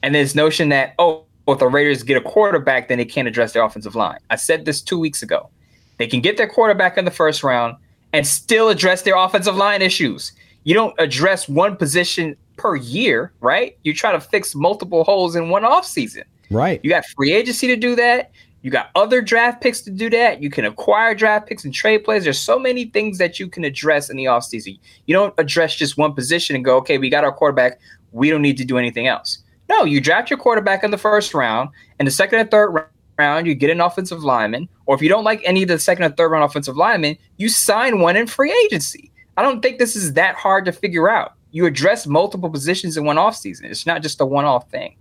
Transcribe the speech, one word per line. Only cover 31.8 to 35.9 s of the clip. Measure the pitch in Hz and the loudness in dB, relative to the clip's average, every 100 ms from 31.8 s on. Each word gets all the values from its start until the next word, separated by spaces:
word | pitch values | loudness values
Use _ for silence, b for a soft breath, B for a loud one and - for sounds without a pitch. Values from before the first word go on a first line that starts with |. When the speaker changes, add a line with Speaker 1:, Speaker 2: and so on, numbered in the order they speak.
| b b | b b
Speaker 1:
In | 139 | -4
the | |
second | 135 190 226 | 0 0 2
and | 220 | 4
third | 214 208 | 4 4
rou-, | 165 156 _ _ - | 0 -6 _ _ -2
round, | 147 151 170 | 0 0 -2
you | 139 | 0
get | 143 | 0
an | 170 | 2
offensive | 175 175 185 165 | 0 -2 -8 -6
lineman. | 151 123 110 120 175 _ - | 0 0 0 -4 -10 _ -2
Or | 135 | 0
if | |
you | 151 | 4
don't | 202 | 2
like | 214 220 180 | 2 -2 0
any | 185 | 0
of | 185 | 2
the | 165 | 0
second | - | 0